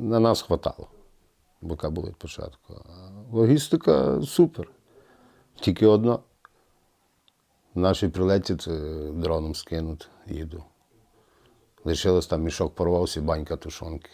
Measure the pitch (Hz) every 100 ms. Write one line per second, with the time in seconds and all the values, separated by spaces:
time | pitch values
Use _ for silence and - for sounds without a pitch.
0 | 113 113 113 107 - 85 - - - -
1 | _ _ _ _ _ _ 82 78 80 82
2 | 90 87 82 - - - _ - - 92
3 | 92 98 117 113 113 147 - 165 - 143
4 | 131 139 147 - 170 - 82 - _ _
5 | _ _ _ _ _ - - 87 107 107
6 | 117 117 - _ _ _ _ _ _ _
7 | _ _ _ _ _ _ _ 90 92 92
8 | 95 90 92 98 - 87 - 80 76 78
9 | 76 80 82 80 78 78 - 82 80 78
10 | - _ - 76 80 78 78 _ _ _
11 | _ _ _ _ _ _ _ _ 78 80
12 | 98 90 85 82 80 - 80 - 87 87
13 | 87 80 76 78 76 80 82 - 80 80
14 | -